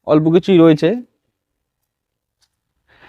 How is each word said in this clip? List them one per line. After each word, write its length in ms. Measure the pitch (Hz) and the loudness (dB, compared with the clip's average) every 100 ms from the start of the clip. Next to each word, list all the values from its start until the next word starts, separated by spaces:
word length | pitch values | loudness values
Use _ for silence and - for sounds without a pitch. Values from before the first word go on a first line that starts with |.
| - | -4
অল্প 240 | 156 160 | -2 0
কিছুই 280 | 175 196 175 | -2 0 2
রয়েছে, 380 | 165 151 165 240 - _ _ _ _ _ _ _ _ _ _ _ _ _ _ _ _ _ _ _ | 2 2 -2 -6 -12 _ _ _ _ _ _ _ _ _ _ _ _ _ _ _ _ _ _ _